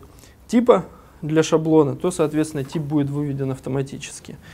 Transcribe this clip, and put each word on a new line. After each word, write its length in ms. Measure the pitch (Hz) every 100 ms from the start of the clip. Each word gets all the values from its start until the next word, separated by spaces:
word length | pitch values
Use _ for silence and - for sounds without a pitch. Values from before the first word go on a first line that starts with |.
| - - - - -
типа 380 | 233 240 196 - - - -
для 200 | 151 156
шаблона, 520 | 160 160 160 156 139
то, 160 | 131 180
соответственно, 540 | 180 151 151 156 147
тип 180 | 135 170
будет 260 | 143 151 139
выведен 420 | 143 147 135 135
автоматически. 840 | 131 139 135 135 - - - - - -